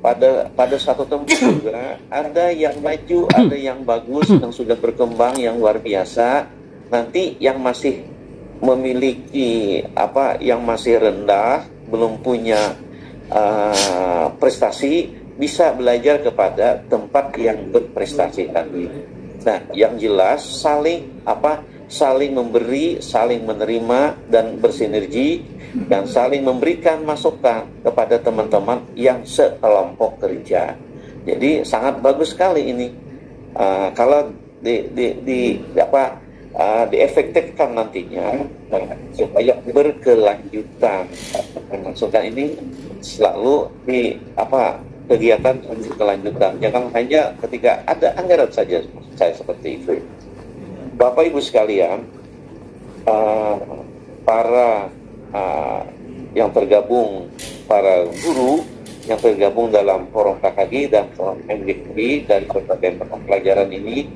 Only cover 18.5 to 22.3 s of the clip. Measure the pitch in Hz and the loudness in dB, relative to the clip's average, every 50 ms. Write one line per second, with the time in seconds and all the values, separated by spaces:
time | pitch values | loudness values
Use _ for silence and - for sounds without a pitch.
18.5 | - 82 - 92 92 90 90 85 - 82 - - - - - - - - - 113 | -2 -4 -4 -2 -6 -8 -8 -8 -10 -12 -14 -16 -16 -18 -16 -16 -16 -4 -2 -2
19.5 | 104 92 - - - 98 107 120 123 113 107 110 101 92 92 101 135 147 - - | -2 -2 -6 -8 2 2 2 2 2 -2 0 2 4 4 4 4 4 0 -2 -10
20.5 | - - - 156 147 147 147 160 170 165 - - - - - - 110 - - 151 | -10 -2 0 2 2 2 2 0 -2 -2 -8 -14 -18 -8 -4 -4 -2 0 0 0
21.5 | 156 147 - - - - - - - - 156 135 131 135 143 139 | 0 -2 -6 -16 -20 -20 -18 -14 -2 0 2 4 4 2 2 0